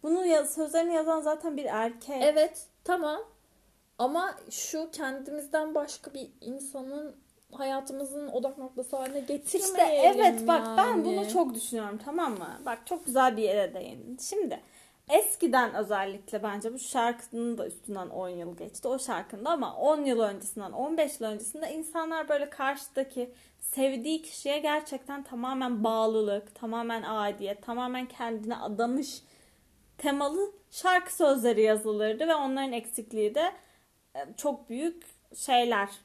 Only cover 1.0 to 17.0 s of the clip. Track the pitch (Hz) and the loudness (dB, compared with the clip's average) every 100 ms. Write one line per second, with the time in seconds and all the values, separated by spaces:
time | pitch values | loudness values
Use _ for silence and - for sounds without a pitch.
1 | 311 320 302 302 330 294 269 214 226 233 | 2 2 0 -2 -2 -4 -2 0 -2 -4
2 | - 277 269 302 311 - - _ - 359 | -8 2 4 6 4 2 -18 _ -2 0
3 | 302 311 453 _ _ _ _ _ _ _ | 0 -4 -8 _ _ _ _ _ _ _
4 | 247 311 370 - - - - 311 320 - | 0 0 -2 -4 -12 -10 -6 -6 -6 -6
5 | 285 269 269 294 285 311 311 302 294 - | -6 -6 -8 -8 -2 0 0 -2 -2 -8
6 | - 277 254 - - 269 277 269 262 285 | -12 -12 -14 -14 -12 -10 -10 -10 -8 -8
7 | 302 - _ _ _ 254 269 269 269 269 | -10 -14 _ _ _ -6 -2 -2 -4 -8
8 | 277 277 294 254 254 285 262 247 254 269 | -8 -8 -4 -2 -4 -6 -12 -8 -6 -4
9 | 262 277 254 285 - 370 381 370 339 302 | -4 -6 -4 -6 -2 -2 0 4 6 8
10 | 330 403 392 226 226 320 226 226 440 427 | 8 10 6 6 4 4 4 4 6 6
11 | 320 359 403 359 302 226 - 233 208 214 | 4 2 2 4 2 0 -6 -4 -4 -6
12 | 285 311 320 208 165 - 277 233 - 349 | -4 -2 -2 -2 -6 -8 -8 -8 -6 -6
13 | 349 254 262 214 214 202 190 185 - - | 0 4 6 4 2 2 2 -2 -10 -12
14 | - 254 - 403 349 - - - - _ | -14 -10 -6 -2 -2 -4 -12 -20 -20 _
15 | _ 302 415 - 330 254 233 208 202 202 | _ 4 4 2 4 4 4 0 0 0
16 | 196 196 - 214 208 202 220 254 - 262 | -2 -6 -8 -6 -4 -4 -6 -8 -4 0